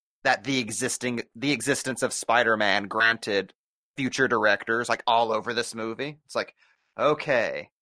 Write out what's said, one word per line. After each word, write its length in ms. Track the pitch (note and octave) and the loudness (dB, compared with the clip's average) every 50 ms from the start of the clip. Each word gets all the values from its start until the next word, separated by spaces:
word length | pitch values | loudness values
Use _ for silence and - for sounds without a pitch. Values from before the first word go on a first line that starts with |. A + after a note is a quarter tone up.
| _ _ _ _ - | _ _ _ _ 0
that 180 | C3+ A#2+ G#2+ G2+ | 0 0 0 0
the 140 | C3 C3+ C3 | -2 -2 -2
existing, 640 | A#2 A2 A2 G2 C3 A#2+ - - B2 B2 A#2+ A#2 - _ - | -2 -4 -4 -4 -4 -4 -4 -4 -4 -4 -4 -4 -8 _ -10
the 160 | A2+ C3 C#3+ | -6 -2 -2
existence 500 | C#3+ A2+ A#2+ C#3+ C#3 - - C3+ A#2+ - | -2 -2 0 -2 -2 -2 -2 -6 -4 -2
of 120 | C3+ A2 - | -2 -4 -4
Spider-Man 720 | - - - A2+ A#2+ A#2 A2+ A2 G#2+ G#2 G2+ F#2+ G2+ G2 | -4 0 2 4 4 4 4 2 2 2 2 2 2 0
granted 680 | F#2+ G2+ A2 A2+ A2 A2+ A2 - A#2 G2+ G2 F#2+ - _ _ _ _ _ _ _ _ - - | -2 -2 0 2 2 0 0 -2 -2 0 0 -2 -2 _ _ _ _ _ _ _ _ -8 -6
future 280 | C3+ A#2+ - - C3+ | -6 -4 0 2 2
directors, 600 | A#2 A#2+ A2 G#2+ G#2 G2+ - - - A2+ A#2+ A#2+ A#2 | 2 2 4 4 4 4 2 0 -2 -2 -2 0 -2
like, 140 | A#2 - - | -2 -2 0
all 260 | B2 A2+ A#2 A#2 A2 | 2 4 4 4 2
over 200 | A2 A2 - A#2+ | 0 -2 -2 -2
this 220 | A2+ A#2 A#2 - - | -2 -2 -4 -4 -6
movie. 440 | A2+ A2 A2+ A2+ A#2 C3+ D3+ D3 - _ | -8 -6 -6 -6 -6 -8 -8 -10 -14 _
It's 100 | - - | -6 -4
like, 200 | A#2 G2+ - - _ _ _ _ _ _ _ _ - | -4 -4 -4 -8 _ _ _ _ _ _ _ _ 0
okay, 720 | B2 D3 D3+ D3 - D3+ C3 A#2 G#2 D#2+ C#2 D2 - - _ _ | 2 2 2 2 0 0 2 2 2 0 -2 -6 -10 -12 _ _